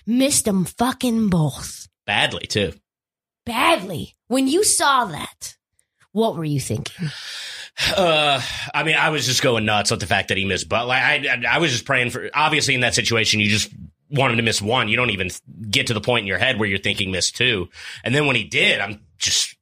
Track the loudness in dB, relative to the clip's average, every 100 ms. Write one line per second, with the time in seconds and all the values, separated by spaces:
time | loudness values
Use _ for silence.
0 | -2 2 2 2 2 0 0 0 -2 0
1 | 0 2 2 4 2 -2 -10 -14 -18 _
2 | -2 0 0 -2 -4 -2 -2 -4 _ _
3 | _ _ _ _ -6 0 2 2 -2 -8
4 | -10 _ -4 0 2 2 2 2 2 2
5 | 0 -4 -12 -14 -18 -18 _ _ _ _
6 | _ -2 0 0 -2 -2 -2 -4 -6 -8
7 | -8 -8 -12 -12 -12 -14 -14 -4 -2 2
8 | 2 4 4 2 -2 -8 -6 -2 2 2
9 | 2 2 0 2 2 2 2 2 2 -2
10 | 0 0 2 0 0 -2 -2 -2 0 0
11 | 2 0 0 -2 0 2 2 0 0 0
12 | 0 -4 -4 0 2 2 2 2 2 2
13 | 2 2 2 2 2 2 -2 -8 -20 _
14 | _ 0 2 2 2 0 0 0 2 0
15 | 0 -2 -4 -8 -16 -14 -2 0 0 0
16 | 0 0 0 0 0 0 0 0 -2 -2
17 | -2 -2 -2 0 0 0 -4 -12 -16 -10
18 | -2 0 2 0 -2 0 2 0 -4 -8
19 | _ -8 -2 -2 -4 -8